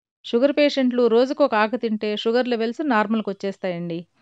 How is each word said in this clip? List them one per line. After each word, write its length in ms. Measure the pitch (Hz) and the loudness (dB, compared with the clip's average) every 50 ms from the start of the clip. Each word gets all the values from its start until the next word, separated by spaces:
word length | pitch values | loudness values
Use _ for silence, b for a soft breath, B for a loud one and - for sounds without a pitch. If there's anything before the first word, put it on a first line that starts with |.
| _ _ _ _ - | _ _ _ _ -8
షుగర్ 280 | - - 240 254 285 277 | -4 0 2 2 2 2
పేషెంట్లు 500 | 294 294 285 - 277 262 254 240 247 247 | 2 2 2 2 2 0 0 2 2 2
రోజుకు 340 | 233 220 240 262 262 285 - 294 | 4 4 4 2 2 2 0 0
ఒక 120 | 254 233 | 2 2
ఆకు 220 | 214 214 220 220 | 2 0 0 0
తింటే 320 | 233 - 226 214 208 220 214 208 | -4 -4 -4 -4 -4 -4 -4 -4
షుగర్ 320 | 202 - 226 226 247 254 247 | -4 -2 0 0 0 0 0
లెవెల్స్ 320 | 240 220 226 233 233 - 320 | -2 -2 -2 -4 -4 -4 -2
నార్మల్కి 440 | 294 240 214 214 208 226 220 208 202 | 0 2 2 0 0 -2 -2 -4 -4
వచ్చేస్తాయండి. 680 | 196 - - 196 190 - - 185 175 170 175 170 165 170 175 _ _ _ | -6 -6 -6 -8 -6 -6 -6 -6 -4 -6 -6 -6 -8 -8 -10 _ _ _